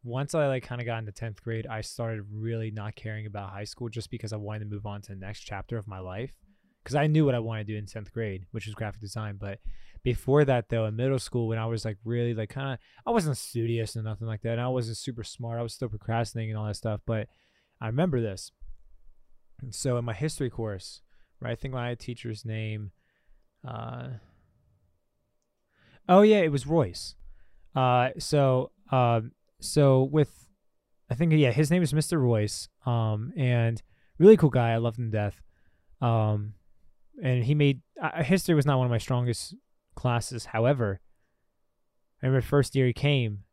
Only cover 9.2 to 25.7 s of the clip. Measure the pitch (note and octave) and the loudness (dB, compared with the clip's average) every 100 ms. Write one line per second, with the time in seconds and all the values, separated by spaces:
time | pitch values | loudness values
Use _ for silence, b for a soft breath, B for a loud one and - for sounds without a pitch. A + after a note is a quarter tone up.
9.2 | G#2+ G2+ G2 G2 b b b b - A#2+ | -8 -8 -10 -8 b b b b -2 -2
10.2 | - C#3 C#3 B2 A2 A#2 A2 A2 C3 C3+ | 4 4 6 2 0 -2 -2 0 0 0
11.2 | - B2 A2+ A2+ A2+ A2+ A2 G#2 A2 A#2+ | -2 -2 -2 -2 -2 -4 -4 -8 -4 -2
12.2 | A#2+ A2 G#2+ C#3 C3+ B2+ b b - A#3 | -2 -2 -6 -6 -8 -8 b b 0 2
13.2 | D#3 C3 - A#2+ A#2 A#2 A2 A2+ A2 G#2 | 2 -4 -6 -4 -2 -2 -4 -6 -8 -6
14.2 | A2+ G#2+ A#2 A#2 B2 B2+ A2+ A2+ - A#2 | -6 -6 -4 -4 -2 -2 -4 -6 -8 -10
15.2 | G#2 - A#2+ A#2 A#2 - B2 G#2+ - A2+ | -12 -10 -8 -6 -6 -6 -8 -6 -2 -2
16.2 | A#2 A2+ A2 G#2+ G#2+ G2+ A2+ G#2 - A2 | -2 -4 -6 -4 -4 -4 -4 -6 -4 -4
17.2 | G2+ _ _ _ _ _ A2 A#2 F3+ C3+ | -6 _ _ _ _ _ -4 0 0 0
18.2 | A2+ F#2 - _ - - - - - - | -2 -6 -14 _ -16 -16 -18 -20 -20 -20
19.2 | - - _ - C3 - C#3 B2 A#2+ G2+ | -20 -20 _ -16 -14 -6 -2 -2 -2 -4
20.2 | D#3 - C3 - A2 G2 - - _ - | -6 -4 -6 -4 -8 -8 -12 -20 _ -20
21.2 | - _ B2 A#2 C#3 B2+ A#2+ A#2+ - A#2+ | -20 _ -8 -6 -6 -6 -6 -6 -10 -10
22.2 | A#2 G#2+ A2+ A2 A2 G#2+ G#2 _ _ _ | -8 -8 -6 -6 -6 -6 -10 _ _ _
23.2 | _ - _ _ C3+ A2+ A2+ B2 B2+ A#2 | _ -20 _ _ -14 -10 -10 -10 -12 -14
24.2 | _ _ _ _ _ _ _ _ _ _ | _ _ _ _ _ _ _ _ _ _
25.2 | _ _ _ _ b | _ _ _ _ b